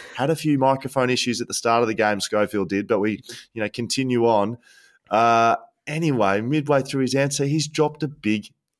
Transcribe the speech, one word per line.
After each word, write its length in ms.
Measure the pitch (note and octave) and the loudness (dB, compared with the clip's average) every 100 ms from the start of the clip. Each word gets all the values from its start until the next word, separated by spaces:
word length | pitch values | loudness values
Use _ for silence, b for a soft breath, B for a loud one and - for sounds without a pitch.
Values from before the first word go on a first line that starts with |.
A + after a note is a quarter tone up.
| B - | B -4
had 140 | C#3 | -2
a 60 | D3+ | 0
few 220 | D#3 C#3 | 0 2
microphone 520 | C3 C3+ C3 C3+ B2+ | 2 0 -2 -2 0
issues 300 | B2 B2+ A#2+ | 0 -2 -4
at 80 | A#2 | -6
the 40 | |
start 280 | - A#2+ A#2 | -4 0 2
of 60 | A2+ | 2
the 60 | |
game, 260 | A2 G#2+ G2+ | 2 0 0
Schofield 480 | - G#2 G#2 G#2 F2+ | -2 -2 0 -2 -2
did, 160 | G2 G#2 | -2 0
but 140 | G#2 | 0
we, 200 | G#2+ G2+ B B B | 0 -4 B B B
you 100 | A2+ | -8
know, 60 | G#2+ | -8
continue 580 | - A#2 - C3 A#2+ A#2 | -6 -6 -4 0 2 4
on. 300 | G#2+ G2+ A#2+ b b b b - | 4 2 -4 b b b b -2
Uh, 460 | G#2 A#2 A2+ A#2 - - _ - | 2 4 4 4 0 -6 _ -8
anyway, 540 | D#3 E3 B2 G2 G2+ | -2 0 2 2 2
midway 420 | A#2 D3+ C#3+ C#3 | 0 -2 2 0
through 200 | C3 C3+ | 0 -2
his 120 | B2 | 0
answer, 300 | C3+ C#3 C#3+ | 0 -2 -2
he's 240 | C#3 D#3 D3 | -2 -2 -2
dropped 340 | - D3+ D3+ | 0 -2 -2
a 60 | D3 | -8
big 380 | - G#2 G#2+ - _ _ | -4 -2 -2 -6 _ _